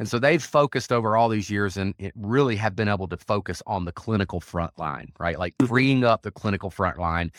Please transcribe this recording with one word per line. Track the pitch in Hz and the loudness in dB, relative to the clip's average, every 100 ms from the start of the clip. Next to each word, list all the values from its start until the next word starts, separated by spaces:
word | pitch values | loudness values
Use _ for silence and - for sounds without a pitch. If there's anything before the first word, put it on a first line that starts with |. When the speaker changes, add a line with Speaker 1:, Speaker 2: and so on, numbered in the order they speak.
Speaker 1:
And | 110 | -4
so | 120 | 2
they've | 139 165 | 4 2
focused | - 151 143 131 - | 2 2 2 0 0
over | 123 110 110 | 0 2 4
all | 117 | 4
these | 107 95 | 2 -2
years | 104 101 92 | -2 -2 -2
and | 98 - | -4 -4
it | 95 - | -8 -8
really | 101 123 139 104 | 0 2 2 2
have | 107 | 0
been | 95 104 | 0 0
able | 101 92 | 0 -4
to | 87 | -8
focus | - 104 92 87 - | -4 -4 -2 -8 -6
on | 101 | -6
the | 87 | -6
clinical | - - 110 98 87 | -8 -2 0 0 -4
front | - 90 82 - | -6 -4 -4 -6
line, | 80 69 - - | -8 -8 -12 -6
right? | 85 78 | -4 -2
Like, | 90 - | -4 0
Speaker 2:
Mm-hmm. | 127 | 2
Speaker 1:
freeing | 123 131 135 | 4 4 4
up | 120 110 | 4 2
the | 107 | -2
clinical | 98 110 98 98 | -6 -2 -2 -4
front | - 92 82 | -2 -2 0
line. | 85 82 85 | -2 0 -2